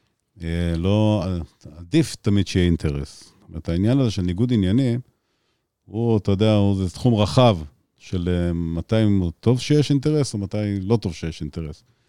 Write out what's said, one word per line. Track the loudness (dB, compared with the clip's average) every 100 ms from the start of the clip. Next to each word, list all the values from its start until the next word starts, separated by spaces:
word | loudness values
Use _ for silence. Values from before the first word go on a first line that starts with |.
| _ _ _ -12
אה, | -6 -2 -2 0
לא, | 0 2 2 0 -2
אה, | -4 -8 _ -20 -20
עדיף | -2 0 0 -2
תמיד | 0 0 2
שיהיה | 2 2
אינטרס. | 2 -2 -4 -8 -14 -20 _
זאת | -16
אומרת, | -12 -6
העניין | -2 0 2
הזה | 0
של | -2
ניגוד | -4 -2 0
עניינים, | 2 2 2 0 -2 -6 _ _ _ _ _ _ _ -12
הוא, | -4 0 0
אתה | 2
יודע, | 2 4 4
הוא, | 2 0
זה | -4
תחום | 0 0 2
רחב | 2 6 4 4 -4 _ _ _
של, | -8 -4 0
אה, | 0 0
מתי | -2 -4 -6 -2 2
הוא | 2 2 0 -2
טוב | 0 0
שיש | 2 2 2
אינטרס, | 0 0 0 -2
או | -4
מתי | -6 -4 -4 -4
לא | 0 -2
טוב | -2
שיש | -6 -8 -8
אינטרס. | -10 -8 -10 -12 _ _